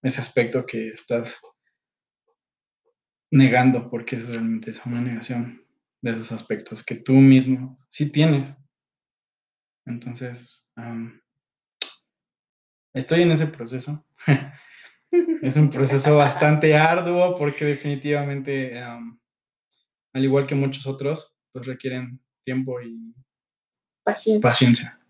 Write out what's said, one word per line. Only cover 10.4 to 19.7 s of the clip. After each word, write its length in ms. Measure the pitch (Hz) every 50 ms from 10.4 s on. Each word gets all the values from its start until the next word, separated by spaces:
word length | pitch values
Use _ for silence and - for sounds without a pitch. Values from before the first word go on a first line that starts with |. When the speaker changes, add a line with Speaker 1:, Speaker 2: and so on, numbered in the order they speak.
| - - - _ _ _ _
Speaker 1:
am, 440 | - 117 117 117 113 117 113 - _ _ _ _ _ _ _ _ _ _ _ _ _ - - - _ _ _ _ _ _ _ _ _ _ _ _ _ _ _ _ _ _ _ _
estoy 280 | 127 127 - 160 170
en 100 | 175 170
ese 160 | 160 147 160 147
proceso. 580 | - - 117 113 127 131 131 - 147 151 _ _ _ _ -
<laughs> 360 | - 147 135 139 - - - _ - - - - - _ _ _ _ - 349 339 339 330 -
Es 160 | - 131 135
un 140 | 151 151 139
proceso 460 | - 127 139 135 139 135 135 151 151 147
bastante 580 | 143 139 - - 156 151 151 151 156 156 156
arduo 640 | 151 156 160 170 180 175 170 175 175 180 180 180 180
porque 260 | 147 147 139 - 151
definitivamente, 1120 | 147 143 139 - 151 143 135 135 147 147 147 143 143 139 139 135 139 139 135 131 127 120 120
am, 400 | 123 120 117 120 117 117 113 _ _ _ _ _ _ _ _ _ _ _